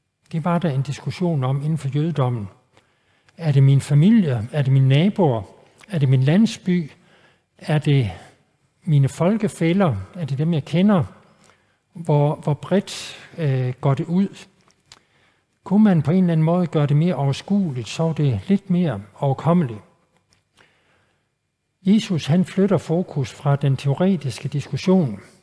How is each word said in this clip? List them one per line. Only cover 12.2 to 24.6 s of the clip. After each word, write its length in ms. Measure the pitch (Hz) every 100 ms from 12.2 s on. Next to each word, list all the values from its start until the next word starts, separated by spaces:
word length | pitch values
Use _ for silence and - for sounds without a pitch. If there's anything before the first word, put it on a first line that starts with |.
| 147
hvor 200 | 156 -
bredt, 640 | 143 - 190 - - - - - -
øh, 360 | 151 131 127 127
går 140 | 143
det 120 | 135 170
ud? 400 | 175 196 - - _ _ _ _ - _ _ _ _ _ _
Kunne 200 | - 202
man 180 | 214 170
på 80 | 143
en 140 | 185
eller 80 | 180
anden 120 | 160
måde 220 | 156 180 170
gøre 200 | 160 143
det 100 | 147
mere 180 | 175
overskueligt, 760 | 151 139 131 - 202 180 127 107
så 140 | -
var 100 | 165
det 280 | 156 147 101 98
lidt 240 | 196 -
mere 320 | 175 170 101 101
overkommeligt. 680 | - 143 131 147 175 135 104 - _ _ _ _ _ _ _ _ _ _ _ _ _ _ _ _ _ _ _
Jesus, 440 | 190 214 - 170 -
han 180 | 175
flytter 340 | 175 - 196 160
fokus 540 | - 165 180 147 131
fra 240 | - 147 139
den 200 | 143 131
teoretiske 720 | 143 135 185 185 135 - 135
diskussion, 720 | 143